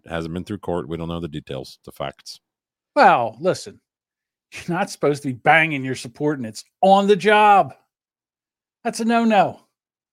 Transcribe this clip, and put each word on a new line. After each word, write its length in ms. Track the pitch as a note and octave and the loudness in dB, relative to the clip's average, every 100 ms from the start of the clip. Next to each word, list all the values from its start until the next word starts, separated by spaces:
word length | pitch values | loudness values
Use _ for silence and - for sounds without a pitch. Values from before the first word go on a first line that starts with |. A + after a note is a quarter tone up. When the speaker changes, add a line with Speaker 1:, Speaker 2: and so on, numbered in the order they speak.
| - | -10
Speaker 1:
hasn't 280 | E2 E2 | -8 -6
been 100 | F2 | -8
through 140 | F2 G#2 | -8 -10
court. 300 | - F2 C2+ | -6 -6 -6
We 80 | E2 | -8
don't 100 | E2 | -8
know 140 | E2+ | -8
the 80 | E2 | -8
details, 500 | D2 - C2 C2 - - | -12 -12 -14 -14 -20 -20
the 80 | |
facts. 480 | - C#2+ - - - _ _ _ _ _ | -12 -12 -12 -20 -20 _ _ _ _ _
Speaker 2:
Well, 440 | - A3 D3 A#2 A2+ | 2 4 4 0 -4
listen, 400 | F3 C#3+ - F#2 _ _ _ _ _ _ _ | -4 -4 -6 -20 _ _ _ _ _ _ _
you're 240 | - - E3+ | -16 -6 -4
not 120 | G3 | -4
supposed 320 | - C#3+ C#3+ | -2 -2 -2
to 60 | C#3+ | -4
be 40 | |
banging 520 | B2 D3+ D#3+ D#3+ C#3+ C3 | -4 2 4 2 -2 -6
your 100 | B2 | -8
subordinates 680 | B2+ - D3 D3 A2+ G#2+ - - | -10 -6 -4 -4 -8 -14 -18 -2
on 260 | F#3+ G3 G3+ | 4 4 4
the 80 | G3+ | 2
job. 580 | G3 G#3+ G#3 G3 D3 - _ _ _ _ _ _ _ _ _ _ | 4 4 6 4 2 -4 _ _ _ _ _ _ _ _ _ _
That's 160 | A#3 A3 | -8 -4
a 60 | A#3 | 0
no-no. 560 | A#3 A#3 G#3 D3+ - _ _ _ _ _ | 0 4 4 2 0 _ _ _ _ _